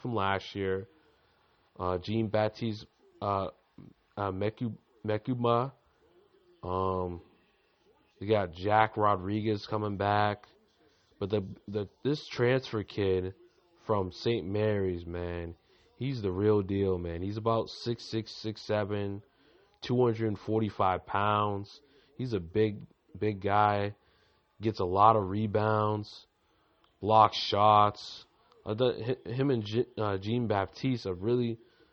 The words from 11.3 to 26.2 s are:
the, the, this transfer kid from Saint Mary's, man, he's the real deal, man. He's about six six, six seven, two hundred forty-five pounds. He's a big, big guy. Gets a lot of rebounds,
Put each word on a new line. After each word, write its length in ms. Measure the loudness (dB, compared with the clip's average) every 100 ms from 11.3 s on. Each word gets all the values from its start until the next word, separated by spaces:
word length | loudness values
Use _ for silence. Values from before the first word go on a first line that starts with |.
the, 140 | -2 -4 -10 -8
the, 200 | -6 -8 _
this 240 | -4 -4 -6
transfer 560 | 0 2 2 -2 -6
kid 520 | -4 -2 0 0 -2 -8 _ _ _ _ -2
from 240 | -2 -2
Saint 340 | -4 -2 -2
Mary's, 600 | -2 0 0 0 -2 -4 -6
man, 480 | -6 -6 -6 -8 -12 _ _ _ -8
he's 260 | -6 -2
the 100 | -2
real 280 | 2 4 4
deal, 380 | 2 0 2 0
man. 240 | -4 -6
He's 140 | -6 -2
about 340 | 0 0 -2
six 340 | -6 -6 -6 -6
six, 220 | -6 -6
six 280 | -10 -10 -8
seven, 600 | -2 -2 -2 -4 -4 -8 -14 _ _ _ _ _
two 220 | -2 2
hundred 340 | 4 2 -2 -2
forty-five 640 | -2 0 0 2 0 0 -2
pounds. 760 | 0 2 2 2 -2 -8 -16 _ _ _ -8
He's 140 | -4
a 80 | -4
big, 380 | -2 2 2 0 -14 _ _ -4
big 240 | -4 -2
guy. 540 | 2 4 4 2 -2 -6 _ _ _ _ _ -4
Gets 200 | -4 0
a 40 |
lot 300 | 0 6 6
of 160 | 6 2
rebounds, 960 | -2 0 0 2 2 0 -2 -6 -16